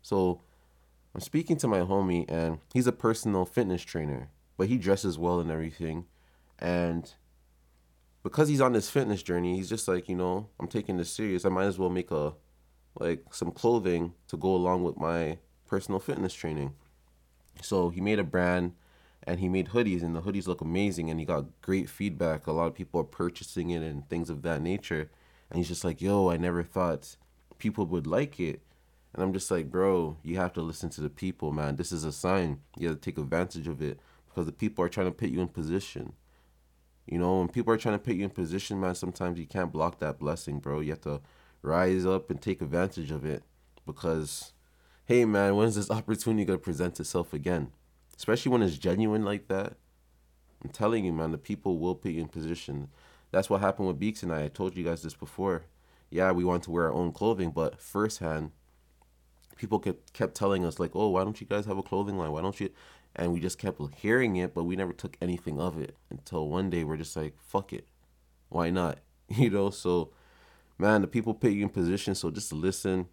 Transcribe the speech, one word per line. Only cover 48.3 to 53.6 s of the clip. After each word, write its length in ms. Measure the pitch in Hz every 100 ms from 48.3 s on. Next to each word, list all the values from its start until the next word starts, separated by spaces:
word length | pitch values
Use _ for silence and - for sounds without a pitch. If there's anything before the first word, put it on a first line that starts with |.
| 117 131
when 100 | 123
it's 160 | 101 71
genuine 480 | 92 92 110 107 101
like 220 | 104 -
that. 300 | 95 101 - _ _ _ _ _ _ _ _
I'm 60 | -
telling 340 | - 107 113
you, 80 | 95
man, 200 | 80 80
the 80 | 80
people 400 | - 104 101 87
will 160 | 85 92
put 160 | 98
you 100 | 82
in 60 | 80
position. 600 | 82 80 85 - 71 71 - - - _
That's 180 | 92 98
what 120 | 98